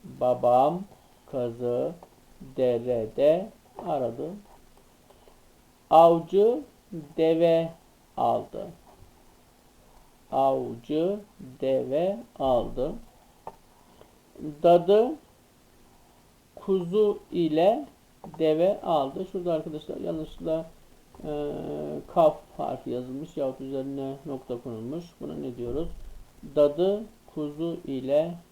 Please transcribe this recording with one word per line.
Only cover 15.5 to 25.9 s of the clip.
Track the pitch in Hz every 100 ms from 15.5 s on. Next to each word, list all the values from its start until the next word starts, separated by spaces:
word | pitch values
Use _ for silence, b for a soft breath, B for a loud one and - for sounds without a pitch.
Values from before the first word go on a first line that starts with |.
| _ _ _ _ _ _ _ _ _ _
kuzu | - - 190 175 196 214 202 -
ile | 180 165 151 180 240 285 _ _ _ - 160
deve | 160 156 180 -
aldı. | - 160 135 135 180
Şurada | 190 175
arkadaşlar | 160 160 151 - -
yanlışlıkla, | - 165 156 - 160 160 165 - - - _ -
e, | 151 147 147 156 156 147 151 151 -
kaf | - 160 - - -
harfi | 147 131 -
yazılmış | 123 127 131 156 -
yahut | 135 127
üzerine | 135 135 135 139 135 135 160
nokta | 135 - 120
konulmuş. | 127 110 117 160 175 _
Buna | 147
ne | 156 139 120
diyoruz? | 120 127 170